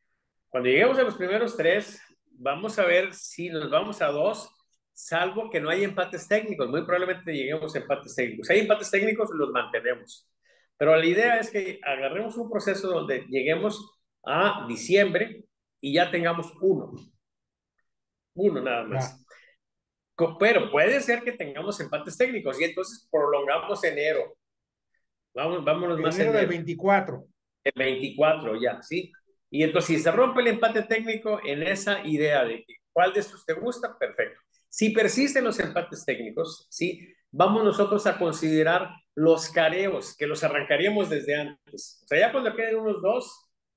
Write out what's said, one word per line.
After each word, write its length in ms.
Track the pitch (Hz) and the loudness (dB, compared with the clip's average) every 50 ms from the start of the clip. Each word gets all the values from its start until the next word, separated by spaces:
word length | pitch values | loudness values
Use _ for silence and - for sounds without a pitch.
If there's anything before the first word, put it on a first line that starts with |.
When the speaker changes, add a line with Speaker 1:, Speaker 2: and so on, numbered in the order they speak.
| _ _ _ _ _ _ _ _ _ _ | _ _ _ _ _ _ _ _ _ _
Speaker 1:
Cuando 200 | - 127 123 127 | -6 -2 2 4
lleguemos 280 | 127 147 208 254 269 262 | 4 6 6 4 4 4
a 60 | 254 | 2
los 120 | 220 202 | 2 0
primeros 400 | - 185 180 196 220 233 220 - | -4 -4 -2 0 0 0 -2 -2
tres, 460 | - 156 165 185 214 208 - - - - _ _ _ _ _ | 0 2 2 2 2 0 -6 -14 -20 -20 _ _ _ _ _
vamos 480 | _ 127 123 135 143 160 196 214 202 208 | _ -6 -4 -4 -4 -2 -4 -6 0 2
a 60 | 196 | 2
ver 280 | 175 175 180 190 190 - | 4 4 4 2 0 -6
si 360 | - - - - - 170 175 | -14 -16 -16 -12 -10 -10 -6
nos 200 | 165 156 151 139 | -6 -6 -4 0
vamos 320 | 143 160 196 214 208 - | 0 0 0 0 -4 -2
a 60 | 170 147 | -2 0
dos, 420 | 143 147 156 202 220 - - - _ _ _ _ _ _ _ _ _ - | 0 2 0 0 0 -2 -10 -16 _ _ _ _ _ _ _ _ _ -18
salvo 520 | - - 165 165 180 185 185 214 226 220 | -10 -4 -2 -2 -2 -2 -2 -6 -8 -4
que 80 | - 165 | -4 -2
no 100 | 151 151 | -2 0
haya 140 | 165 185 202 | 0 0 0
empates 440 | 196 196 190 180 180 - 175 - - | -2 -2 -4 -4 -4 -6 -12 -2 0
técnicos. 400 | 202 214 220 220 196 156 135 117 | 0 0 0 -2 -4 -4 -4 -2
Muy 140 | 131 160 175 | -2 -4 -2
probablemente 480 | 175 180 180 185 180 185 175 - 170 | 0 0 0 0 -2 -4 -6 -6 -8
lleguemos 440 | 156 139 131 131 151 160 151 156 - | -6 -4 -4 -4 -4 -4 -6 -6 -8
a 40 | 143 | -8
empates 360 | 113 - 143 139 - - - | -4 -4 -4 -4 -4 -10 -4
técnicos. 320 | - 123 117 110 113 - - | -4 -4 -4 -4 -8 0 2
Si 60 | 175 | 4
hay 80 | 202 | 4
empates 280 | 220 202 214 208 208 - | 6 4 2 2 2 -2
técnicos, 400 | - 196 202 220 220 220 214 - | 0 0 2 0 0 0 -2 -4
los 200 | 180 156 143 131 | -2 -4 -4 -2
mantenemos. 760 | 127 123 113 110 - 113 113 123 123 117 101 - - - _ _ _ _ _ _ _ _ _ _ _ | -2 -4 -4 -2 -6 -4 -2 -2 -4 -4 -8 -18 -20 -20 _ _ _ _ _ _ _ _ _ _ _
Pero 200 | _ 147 147 160 | _ 4 6 6
la 100 | 160 160 | 6 6
idea 320 | 165 180 202 226 240 233 226 | 4 4 4 4 4 4 2
es 140 | 220 226 | 0 -2
que 280 | - 208 190 185 190 - - | -4 -4 -4 -4 -8 -8 -6
agarremos 520 | 143 139 131 135 135 156 190 220 233 220 | -6 -4 -2 -2 -4 -4 -4 -6 -6 -6
un 140 | 233 233 220 | -8 -8 -4
proceso 400 | 220 202 - 196 190 190 190 190 | -4 -4 -2 -2 -2 -2 -2 -2
donde 360 | 180 160 - 143 135 123 123 - | -2 -2 -2 -2 -4 -4 -4 -4
lleguemos 720 | 127 135 127 143 160 165 196 214 208 - - - _ _ _ _ _ _ _ | -4 -2 0 0 0 0 0 -4 -4 -4 -12 -18 _ _ _ _ _ _ _
a 400 | - 139 160 190 208 - - - 120 | -2 0 2 2 2 0 -2 -6 -8
diciembre 760 | 117 - - - 175 202 202 190 165 180 214 233 - - - _ _ _ _ _ _ _ | -8 -8 -2 4 6 6 6 6 2 -2 -2 -4 -8 -18 -20 _ _ _ _ _ _ _
y 140 | - 139 139 | -8 -2 2
ya 160 | 165 - - | 2 2 2
tengamos 420 | - 175 170 170 170 170 165 - - - | 0 0 0 0 -2 -2 -6 -10 -8 -2
uno. 320 | 190 190 185 147 - - - - - - _ _ _ _ _ _ _ _ _ _ _ _ _ _ _ _ _ _ _ _ _ _ _ _ _ | 2 2 2 2 -2 -10 -14 -18 -20 -20 _ _ _ _ _ _ _ _ _ _ _ _ _ _ _ _ _ _ _ _ _ _ _ _ _
Uno 280 | 175 196 202 160 131 | 0 0 0 0 0
nada 220 | 123 131 120 117 113 | -4 -2 -4 -4 -4
más. 340 | 113 123 135 131 - - - | -4 -4 -4 -4 -6 -8 -16
Speaker 2:
Ya. 60 | _ _ - - _ _ _ _ _ _ _ _ _ _ _ _ _ _ _ | _ _ -20 -20 _ _ _ _ _ _ _ _ _ _ _ _ _ _ _
Speaker 1:
Co-, 220 | - 170 165 160 165 | -2 -2 -2 2 2
pero 320 | 196 220 233 190 - - | 2 4 4 4 2 2
puede 280 | 139 143 160 208 262 277 | 2 4 4 4 4 2
ser 200 | 240 - 233 233 | 2 0 -2 -2
que 120 | 233 240 240 | -2 -8 -8
tengamos 460 | - 180 143 139 147 170 196 208 - | -8 -10 -10 -8 -8 -6 -6 -6 -8
empates 380 | 156 - - 151 - - - - | -8 -6 -6 -6 -6 -8 -2 -2
técnicos 420 | 247 262 254 214 151 143 131 127 | -2 -2 -2 -4 -4 -6 -4 -2
y 40 | 160 | -2
entonces 440 | 170 165 180 185 - 233 - _ _ | -2 -2 -4 -8 -8 -10 -16 _ _
prolongamos 720 | - 156 147 147 147 143 139 139 143 165 165 185 202 196 - | 0 2 2 4 2 0 0 0 -2 -2 -2 -4 -6 -2 -2
enero. 520 | 170 143 143 147 156 156 135 - - - _ _ _ _ _ _ _ _ _ _ _ _ _ _ _ _ _ _ _ _ | -2 0 0 0 0 0 0 -2 -4 -8 _ _ _ _ _ _ _ _ _ _ _ _ _ _ _ _ _ _ _ _
Vamos, 280 | 120 143 165 175 175 147 | -6 -4 -4 -4 -2 0
vámonos 360 | 147 156 175 180 175 170 156 | 0 0 0 0 -2 -2 0
más 160 | 160 165 165 | 0 0 2
Speaker 2:
Enero 160 | 190 - 226 | 2 2 2
del 80 | 220 214 | 4 2
Speaker 1:
enero. 100 | 190 - | 2 2
Speaker 2:
veinticuatro. 800 | 175 165 160 156 170 160 175 196 202 190 185 - 139 - - _ _ _ _ _ _ _ _ | 0 -4 -4 -6 -8 -2 2 4 4 4 2 -2 -10 -12 -14 _ _ _ _ _ _ _ _
Speaker 1:
El 100 | 139 - | -2 -2
veinticuatro 840 | 131 135 131 131 131 - 135 - 131 147 156 156 156 - 117 110 110 | 0 0 0 0 -2 -4 -6 0 4 4 4 4 2 0 -4 -4 0
ya, 220 | 120 120 110 - | 0 -2 -2 -2
¿sí? 300 | - - 156 180 180 - _ _ _ _ _ _ _ _ | -10 -6 -6 -6 -6 -8 _ _ _ _ _ _ _ _
Y 100 | - 143 | 0 0
entonces, 360 | 156 160 156 180 165 - 165 147 | 0 4 4 2 2 2 0 2
si 60 | 151 | 2
se 80 | 165 | 2
rompe 300 | 165 214 254 254 240 247 | 4 4 4 4 4 2
el 60 | 240 233 | 2 4
empate 360 | 214 220 226 220 220 220 208 | 2 4 2 2 2 0 0
técnico 560 | - 226 220 226 226 220 214 - 220 208 202 - | 0 -2 -2 -2 -4 -6 -4 -2 -2 -4 -2 -2
en 160 | - 143 147 | -4 -4 -2
esa 440 | 160 180 196 196 - 208 202 190 - | -2 -2 -2 -2 -2 -2 -2 -2 -2
idea 380 | 160 156 147 151 151 147 139 127 | -2 0 2 2 2 4 2 2
de 220 | 117 113 117 - | 0 -2 -8 -10
que 100 | _ - - _ _ | _ -20 -20 _ _
cuál 220 | _ 165 180 185 190 | _ 2 2 4 4
de 60 | 202 | 0
estos 260 | 196 - - - - | -4 -4 -10 -16 -6
te 80 | - 160 | -6 -6
gusta, 440 | - - 240 240 247 - - - - | -4 -4 -6 -6 -6 -8 -10 -6 -6
perfecto. 420 | - - - - 113 - - _ _ _ _ _ _ _ | -6 -6 -2 -4 -4 -4 -4 _ _ _ _ _ _ _
Si 200 | - - 220 220 | -2 0 0 2
persisten 560 | 214 220 220 202 - 247 277 277 277 269 247 | 4 4 2 2 2 2 0 2 2 2 2
los 120 | 233 - 220 | 2 0 -2
empates 440 | 180 160 - 175 170 - 156 - - | -4 -2 -2 -4 -4 -4 -10 -10 -4
técnicos, 600 | - 127 120 117 110 107 - - - - - - _ | -4 -4 -4 -6 -10 -6 -6 -6 -6 -6 -14 -18 _
¿sí? 380 | - - 165 180 170 - 180 - - _ _ _ | -8 -4 -4 -4 -4 -8 -14 -20 -20 _ _ _
Vamos 320 | - - 175 190 208 226 220 | 0 2 4 4 4 4 4
nosotros 420 | 208 - - 202 202 214 202 - | 2 4 4 2 2 2 2 2
a 120 | 202 185 - | 0 0 2
considerar 720 | 180 170 156 - 165 160 156 156 156 156 170 180 185 185 - - _ _ _ | 0 -2 -2 0 0 2 4 4 4 4 2 2 0 -4 -10 -18 _ _ _
los 340 | - 156 165 165 160 - - | 2 6 6 6 4 2 -2
careos, 640 | - 170 160 160 165 185 196 196 180 135 - - - _ | 0 2 2 4 2 2 -2 -2 -2 -4 -8 -10 -8 _
que 100 | 147 147 | -4 -4
los 160 | 151 147 160 | -2 -2 -2
arrancaríamos 640 | 151 143 147 139 - 151 143 170 202 208 208 190 160 | 0 0 0 0 2 2 2 2 2 2 2 0 0
desde 260 | 156 143 135 139 143 | 0 -2 -2 -2 -2
antes. 640 | 147 147 147 147 _ _ _ - 196 - - - _ _ | -2 -2 -6 -10 _ _ _ -16 -16 -16 -16 -18 _ _
O 40 | _ | _
sea, 120 | 143 156 | 4 4
ya 120 | 202 233 | 4 4
cuando 240 | 233 269 247 220 - | 4 0 -2 -2 -2
queden 200 | 226 226 226 220 | -2 -2 -2 -2
unos 260 | 220 220 214 202 170 | 0 0 -2 -2 0
dos, 480 | 170 190 226 254 254 - - - _ _ _ _ _ _ _ | 0 0 0 0 -2 -8 -16 -20 _ _ _ _ _ _ _